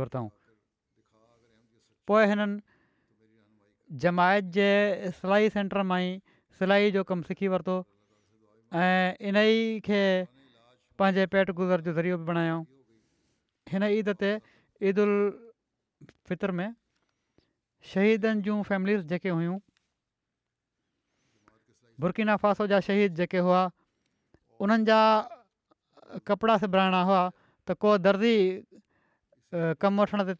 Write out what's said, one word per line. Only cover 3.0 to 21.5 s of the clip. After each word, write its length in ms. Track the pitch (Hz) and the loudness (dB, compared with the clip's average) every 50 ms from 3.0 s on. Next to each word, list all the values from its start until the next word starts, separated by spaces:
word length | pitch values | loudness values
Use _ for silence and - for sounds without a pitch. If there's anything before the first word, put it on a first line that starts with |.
| _ _ _ _ 110 110 _ 113 104 _ _ _ _ _ _ _ _ - | _ _ _ _ _ _ _ _ _ _ _ _ _ _ _ _ _ -16
جماعت 640 | 156 127 143 175 175 180 175 180 196 208 196 180 165 | -10 -2 -2 0 2 2 2 4 2 0 -2 -2 0
جي 140 | 202 202 202 202 202 208 208 185 - 202 190 - - | 0 2 4 4 2 2 0 -2 -4 -6 -10 -10 -8
سلائي 280 | - 185 196 208 214 214 | -2 0 2 2 2 2
سينٽر 340 | - 208 202 190 196 202 196 185 | 0 -2 -6 -4 -2 -4 -2 -2
مان 100 | 180 180 | -2 -2
ئي 120 | 180 180 185 190 _ _ _ _ _ _ _ - | -2 -4 -6 -10 _ _ _ _ _ _ _ -4
سلائي 300 | 190 185 202 202 208 208 | 0 2 2 4 4 2
جو 120 | 185 196 185 - | 0 -2 -2 -2
ڪم 100 | 185 175 160 | -6 -6 -6
سکي 240 | - 170 - 196 190 185 | -8 -8 -4 -4 -2 -2
ورتو ۽ 260 | 180 156 185 185 185 180 _ _ _ _ _ _ _ _ _ _ _ _ _ _ _ _ - - 165 180 185 185 185 185 185 - - 208 202 | -2 -4 -4 -6 -6 -8 _ _ _ _ _ _ _ _ _ _ _ _ _ _ _ _ -8 -2 0 0 2 2 2 0 -2 -4 -6 -6 -2
ان 60 | 196 208 | 0 2
ئي 400 | 214 220 226 226 226 226 220 208 - 202 | 4 4 2 2 0 -2 -6 -6 -4 -2
کي 120 | 208 202 196 190 185 185 180 - _ _ _ _ _ _ _ _ _ _ _ _ _ - | 0 2 2 2 0 0 -2 -6 _ _ _ _ _ _ _ _ _ _ _ _ _ 0
پنهنجي 260 | 196 196 185 190 190 175 | 0 2 2 0 0 2
پيٽ 220 | 196 196 190 190 175 | 2 0 0 0 -2
گذر 240 | 170 190 180 185 170 156 | -4 0 0 0 0 -2
جو 60 | 175 | -4
ذريعو 260 | 156 165 165 180 180 | -4 -2 -2 -2 -4
به 80 | 165 165 | -4 -4
بڻايائون. 400 | 170 170 170 165 165 165 165 160 _ 135 135 127 _ _ _ _ _ _ _ _ _ _ _ _ _ _ _ _ | -4 -2 -2 -2 -2 -2 -4 -8 _ _ _ _ _ _ _ _ _ _ _ _ _ _ _ _ _ _ _ _
هن 160 | - 180 196 208 | -6 -4 -2 0
عيد 260 | 208 202 220 196 208 196 | 0 0 0 -2 -4 -4
تي، 160 | - 202 196 208 214 _ _ _ _ _ _ _ - | -2 -2 -4 -4 -4 _ _ _ _ _ _ _ -4
عيد 180 | 202 190 190 208 | -2 -2 0 2
الفطر ۾، 1500 | 208 208 202 202 208 202 190 254 233 226 _ _ _ _ _ _ _ _ _ _ 147 - _ _ _ - 180 - 208 190 180 175 190 220 233 _ _ _ _ _ _ _ _ _ _ _ _ _ _ _ _ _ _ _ _ _ - | 0 2 2 0 0 -2 -4 -8 -20 -20 _ _ _ _ _ _ _ _ _ _ -20 -20 _ _ _ -10 -8 -6 -6 -6 -4 -4 -6 -8 -10 _ _ _ _ _ _ _ _ _ _ _ _ _ _ _ _ _ _ _ _ _ -16
شهيدن 560 | - - 190 202 214 226 208 214 220 220 208 | -6 -2 2 2 2 2 2 0 -2 -2 -2
جون 180 | 185 208 208 208 196 | -4 -4 -4 -4 -2
فيمليز 420 | - 196 190 190 196 214 202 165 | -2 -2 -2 0 0 -2 -2 -2
جيڪي 260 | 151 180 175 - 190 | -4 -6 -4 -4 -2
هيون، 280 | 170 165 170 170 185 202 _ _ _ _ _ _ _ _ _ _ _ _ _ _ _ _ _ _ _ _ _ _ _ _ _ _ _ _ _ _ _ _ _ _ _ 107 _ _ | -2 -2 -2 -4 -6 -8 _ _ _ _ _ _ _ _ _ _ _ _ _ _ _ _ _ _ _ _ _ _ _ _ _ _ _ _ _ _ _ _ _ _ _ _ _ _